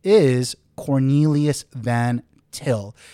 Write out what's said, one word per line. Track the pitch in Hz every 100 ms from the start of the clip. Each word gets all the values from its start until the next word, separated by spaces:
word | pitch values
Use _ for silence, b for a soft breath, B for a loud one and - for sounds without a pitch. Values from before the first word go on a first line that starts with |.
is | 190 214 139 127 123 - _ -
Cornelius | - 135 135 143 151 147 147 135 -
Van | 127 117 120 120 120 - _ _
Til. | - 131 110 101 B B